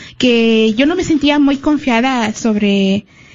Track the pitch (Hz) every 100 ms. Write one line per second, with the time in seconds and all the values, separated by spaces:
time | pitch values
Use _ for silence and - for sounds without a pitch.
0 | - - 254 233 226 220 220 214 294 370
1 | - 302 277 294 277 277 311 294 262 226
2 | 262 254 220 220 233 208 202 202 190 196
3 | - - -